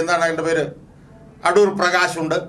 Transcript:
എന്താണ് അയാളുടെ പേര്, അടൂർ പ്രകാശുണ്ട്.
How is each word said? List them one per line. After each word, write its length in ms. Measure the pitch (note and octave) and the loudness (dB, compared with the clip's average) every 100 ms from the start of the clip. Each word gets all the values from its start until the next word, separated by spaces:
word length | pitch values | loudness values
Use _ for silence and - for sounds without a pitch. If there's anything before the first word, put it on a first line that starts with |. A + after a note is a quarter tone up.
എന്താണ് 200 | E3 E3+ E3 | 0 0 0
അയാളുടെ 200 | D#3+ D#3+ | -2 -2
പേര്, 160 | D#3+ C#3+ - - - - - - - E3+ | -2 -2 -8 -20 -20 -20 -20 -20 -4 0
അടൂർ 200 | F#3+ G3+ F#3+ | 4 2 2
പ്രകാശുണ്ട്. 580 | F3+ F3+ F3+ E3 D#3+ F3 | 0 2 0 -2 -2 -2